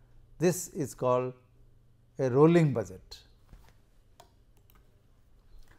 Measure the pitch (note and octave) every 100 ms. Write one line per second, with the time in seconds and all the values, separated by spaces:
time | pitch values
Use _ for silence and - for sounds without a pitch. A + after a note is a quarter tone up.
0 | _ - - - E3+ A#2+ - - C3 -
1 | B2+ B2+ B2+ B2+ _ _ - _ _ _
2 | _ - C3 B2 D#3+ E3+ D#3 A#2 F#2 F#2
3 | - - - _ - - - - _ _
4 | _ - - _ _ _ _ - _ _
5 | _ _ _ - _ - -